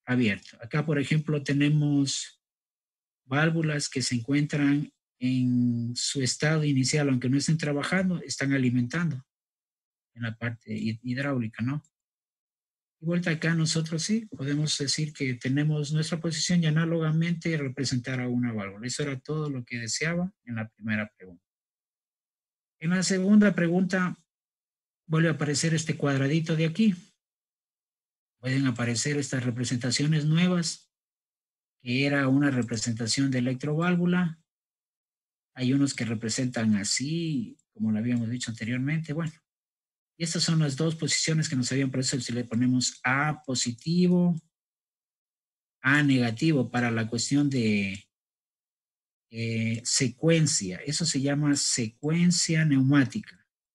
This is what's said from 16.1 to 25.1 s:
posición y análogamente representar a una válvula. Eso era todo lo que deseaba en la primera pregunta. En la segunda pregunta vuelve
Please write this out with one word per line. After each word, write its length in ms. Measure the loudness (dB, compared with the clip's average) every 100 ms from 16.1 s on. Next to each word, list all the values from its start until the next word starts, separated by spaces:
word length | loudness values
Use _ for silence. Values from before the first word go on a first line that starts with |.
| -4
posición 420 | -4 -2 0 2
y 40 | 4
análogamente 880 | 2 2 0 2 2 0 0 -2 -2
representar 640 | -2 -4 -2 -2 -2 -4
a 80 | -2
una 240 | -2 -2
válvula. 340 | -4 -6 -8 -8
Eso 160 | -6
era 160 | -6 -6
todo 300 | -6 -6 -4
lo 160 | -6 -8
que 120 | -8
deseaba 540 | -6 -4 -2 -2 -4 -6 -10
en 100 | -8
la 140 | -8
primera 420 | _ -4 -4 -4 -10
pregunta. 260 | -20 -20 _ _ _ _ _ _ _ _ _ _ _ _ _ _
En 120 | -2
la 120 | 0
segunda 500 | 0 0 6 8 6
pregunta 640 | 4 2 2 2 0 -2 -4 _ _ _ _ _ _ _ _
vuelve 220 | -2